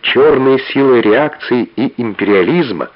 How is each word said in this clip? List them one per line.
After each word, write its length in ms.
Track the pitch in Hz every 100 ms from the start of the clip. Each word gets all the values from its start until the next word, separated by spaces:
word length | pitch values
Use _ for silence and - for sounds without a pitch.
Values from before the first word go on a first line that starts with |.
черные 580 | - 120 151 135 131 131
силы 420 | - 139 135 123
реакции 680 | 107 117 151 - - 123 110 -
и 180 | 135 -
империализма 920 | 117 98 101 101 87 175 139 87 62